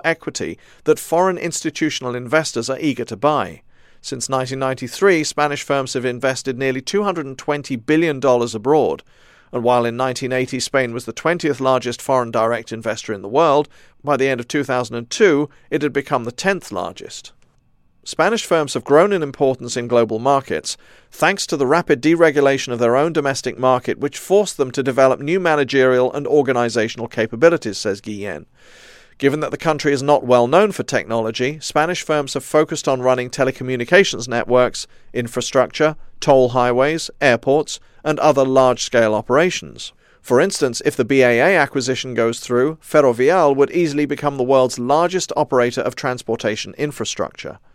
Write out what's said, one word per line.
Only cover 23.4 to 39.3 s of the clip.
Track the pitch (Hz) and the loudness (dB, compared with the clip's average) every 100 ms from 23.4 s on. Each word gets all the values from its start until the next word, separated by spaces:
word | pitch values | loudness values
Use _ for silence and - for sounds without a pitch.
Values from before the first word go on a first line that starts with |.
| 127 - | -6 -2
market, | 127 123 - - | 0 0 -2 -4
which | 143 - | -6 -6
forced | - 202 202 - | 0 2 2 -2
them | 131 | -4
to | 139 | -2
develop | 131 123 131 127 | -2 4 4 2
new | 143 190 | -2 -2
managerial | 170 151 127 139 131 127 127 | 0 0 0 2 4 4 2
and | 147 143 | -2 0
organizational | 147 135 120 117 113 113 - 117 | 2 2 0 0 0 -2 -4 -6
capabilities, | 120 113 117 165 170 110 95 | -4 -4 4 4 4 -2 -6
says | 104 104 | -4 -6
Guillen. | 117 101 101 78 - _ - - - - _ - | -8 -10 -10 -12 -14 _ -20 -20 -20 -20 _ -4
Given | 139 147 | -2 -2
that | 147 | -4
the | 143 | -4
country | 165 147 151 | -2 0 0
is | 139 | 0
not | 139 147 123 | 2 2 4
well | 123 120 | 4 6
known | 170 214 | 4 2
for | - | 0
technology, | 117 123 85 113 113 113 127 151 | -4 -4 -2 -2 -2 -2 -4 -4
Spanish | - 151 165 175 | -4 0 0 -2
firms | - 151 139 | -2 -2 -2
have | 135 - | -6 0
focused | 156 156 160 156 | 0 2 -2 -2
on | 131 | 0
running | 127 127 123 | 2 0 -2
telecommunications | - 131 - 127 127 120 190 190 - 123 | -2 -2 -2 -4 -4 2 4 4 -2 -6
networks, | 120 - 123 123 - - - - | -4 2 4 4 -2 -14 -18 -12
infrastructure, | 123 117 131 - 135 113 - 156 156 - - | -8 -6 -6 -2 0 0 2 0 0 -12 -2
toll | 151 135 123 | 4 6 4
highways, | 123 123 123 143 160 - - | 2 2 2 0 -2 -8 0
airports, | 143 120 135 147 - - _ _ 151 | 2 2 2 0 0 -8 _ _ -4
and | 151 | 0
other | 151 135 135 | 2 4 4
large-scale | 131 127 120 - 120 110 | 4 4 2 0 2 2
operations. | 107 - | 0 0